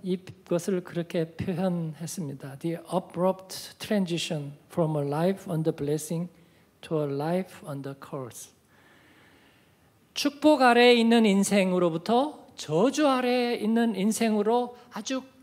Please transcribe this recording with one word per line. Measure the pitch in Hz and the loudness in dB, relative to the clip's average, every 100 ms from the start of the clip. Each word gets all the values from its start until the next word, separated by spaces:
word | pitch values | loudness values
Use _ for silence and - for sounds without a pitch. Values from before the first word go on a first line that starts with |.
이것을 | 185 180 - - - 175 190 185 | -6 -6 -8 -20 -4 -4 -2 -4
그렇게 | 175 160 170 180 160 | -4 -8 -6 -4 -4
표현했습니다. | - - 170 190 175 160 151 160 - 147 139 139 139 | -6 -6 -2 -2 -2 -6 -8 -10 -8 -8 -10 -14 -8
The | 165 165 - | -6 -6 -4
abrupt | 175 180 165 185 185 - - - - | -6 -4 -2 -2 -2 -8 -16 -16 -14
transition | - 208 180 170 - 160 143 143 _ | -2 0 0 -2 -4 -6 -8 -14 _
from | - 156 151 | -2 0 0
a | 143 | -2
life | 147 175 190 - | 0 0 -2 -4
under | 160 160 | -2 -2
blessing | 160 143 151 - 165 175 - _ _ _ _ | -2 -2 -4 -4 -6 -6 -12 _ _ _ _
to | - 156 | -6 -4
a | 147 139 | -2 -4
life | 156 180 185 - - | -2 -2 -4 -12 -12
under | 139 139 135 | -10 -10 -14
curse. | - 147 123 - - _ _ _ _ _ _ _ _ _ _ _ _ _ _ _ _ | -12 -12 -12 -14 -20 _ _ _ _ _ _ _ _ _ _ _ _ _ _ _ _
축복 | - 285 277 302 294 | -4 -4 2 4 6
아래에 | 254 240 247 240 | 6 8 8 6
있는 | 226 233 220 | 6 6 6
인생으로부터 | 196 196 202 185 180 175 165 190 240 294 - - - | 4 4 2 2 2 2 0 0 0 0 -4 -18 -16
저주 | - 156 247 277 302 | -2 2 2 2 2
아래에 | 262 247 247 240 240 | 2 0 0 0 -2
있는 | 208 226 233 190 | 0 2 0 0
인생으로 | 202 208 226 214 208 240 247 - - | 0 0 0 2 2 0 -2 -8 -16
아주 | - 214 262 - _ | -14 -8 -8 -8 _